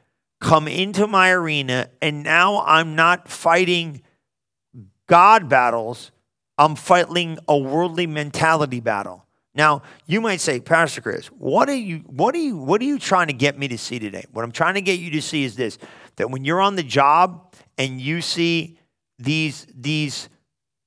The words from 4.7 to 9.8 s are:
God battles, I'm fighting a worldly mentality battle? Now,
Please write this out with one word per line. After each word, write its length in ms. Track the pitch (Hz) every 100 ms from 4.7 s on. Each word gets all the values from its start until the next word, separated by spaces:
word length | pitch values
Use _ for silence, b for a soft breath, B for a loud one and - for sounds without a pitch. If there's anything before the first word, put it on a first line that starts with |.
| 127 95 _ -
God 420 | 170 190 220 156
battles, 600 | 131 123 117 110 120 - _ _ _ _ -
I'm 180 | 151 156
fighting 600 | - 180 170 170 170 156 -
a 80 | 147
worldly 500 | 135 151 175 165 175
mentality 720 | 151 147 - 160 160 147 123
battle? 460 | 117 104 98 90 _ _ _
Now, 280 | - 151 143